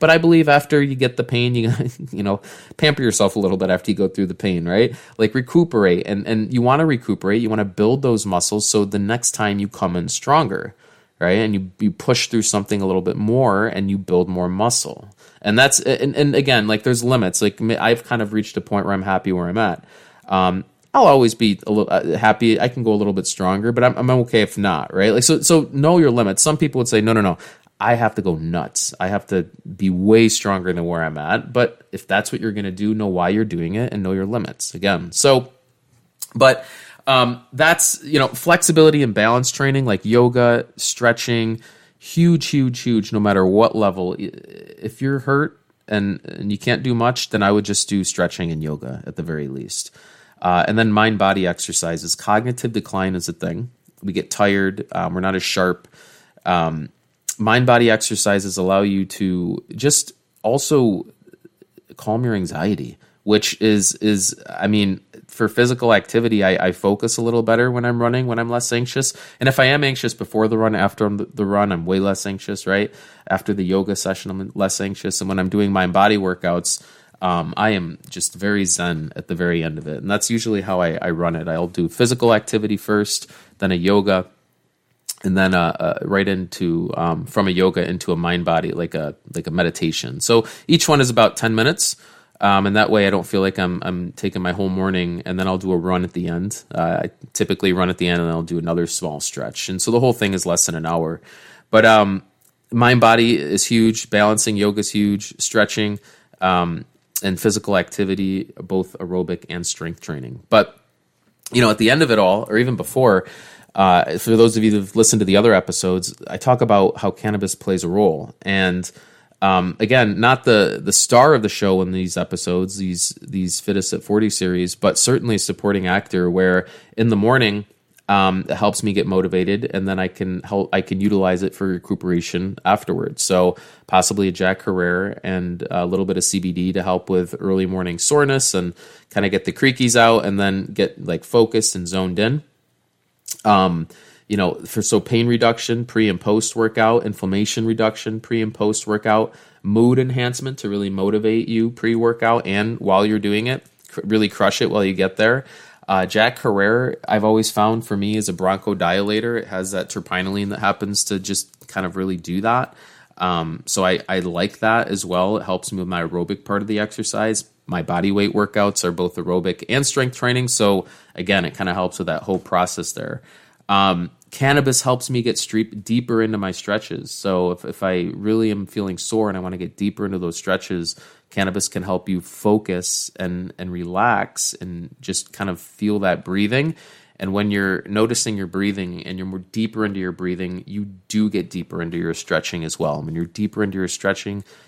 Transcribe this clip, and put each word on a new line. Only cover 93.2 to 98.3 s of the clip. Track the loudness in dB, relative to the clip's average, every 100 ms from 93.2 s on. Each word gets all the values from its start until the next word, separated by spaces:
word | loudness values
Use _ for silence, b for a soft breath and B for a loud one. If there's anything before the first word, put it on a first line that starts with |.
| -2
feel | 0
like | 0 0
I'm, | -2 -2
I'm | -6 -6 -8
taking | -6 -6 -4
my | -4
whole | -2 -2
morning, | -2 -2 -2 -2 -6
and | -6 -4
then | -2
I'll | -2
do | -2
a | -2
run | 0 -2
at | -2
the | -6 -6
end. | -4 -6 -10 -10
Uh, | -4 -2 -2
I | -6 -10 -12
typically | -6 -4 0 0
run | 0 0
at | 0
the | 0
end, | 0
and | -2